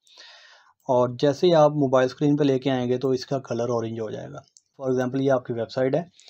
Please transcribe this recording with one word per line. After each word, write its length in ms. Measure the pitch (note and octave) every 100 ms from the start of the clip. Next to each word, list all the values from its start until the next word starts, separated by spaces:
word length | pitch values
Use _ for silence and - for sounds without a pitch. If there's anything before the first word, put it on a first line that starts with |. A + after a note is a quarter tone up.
| _ - - - - - _ _ -
और 260 | B2 B2 B2
जैसे 300 | D3 C#3 F#3
ही 60 | D#3+
आप 200 | D3+ D3+
मोबाइल 320 | C#3 C3 C3
स्क्रीन 260 | - D3 D3
पे 60 |
लेके 260 | C#3+ C3 C3+
आएंगे 280 | B2+ B2 B2
तो 160 | C3+
इसका 240 | C3 - C#3
कलर 280 | B2+ A#2 A#2+
ऑरेंज 280 | A#2 A2+ A2+
हो 100 | G#2+
जाएगा। 300 | A2 C3+ C#3 - _ _ -
For 100 | C3+
example 320 | B2+ B2 C3+
ये 80 | C3+
आपकी 240 | B2+ B2
वेबसाइट 420 | A#2 A2+ - C3 D3
है, 100 | F3 _ -